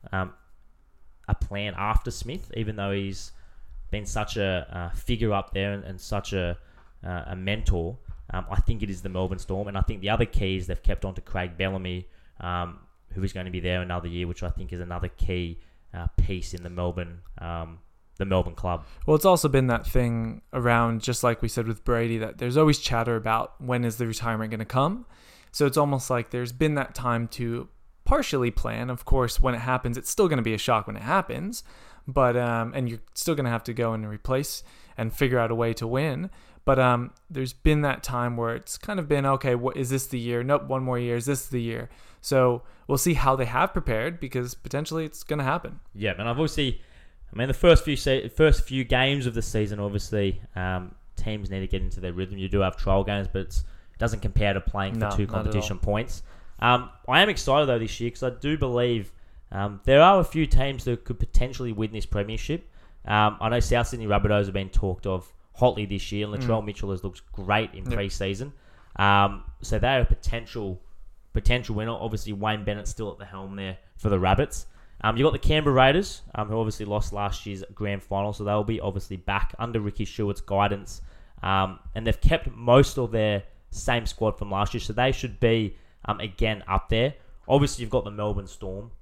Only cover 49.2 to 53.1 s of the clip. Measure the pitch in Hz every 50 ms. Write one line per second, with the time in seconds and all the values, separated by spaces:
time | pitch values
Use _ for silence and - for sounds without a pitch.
49.2 | 127 123 113 113 113 - - 110 107 104 104 104 101 101 101 104 98 - - 104
50.2 | 101 98 95 95 - - - 92 90 92 92 90 92 90 - - - - - -
51.2 | - 113 107 107 101 95 98 95 95 92 - 95 92 92 - 92 90 90 87 87
52.2 | 95 92 101 98 95 95 95 101 98 92 90 - - 101 95 98 98 98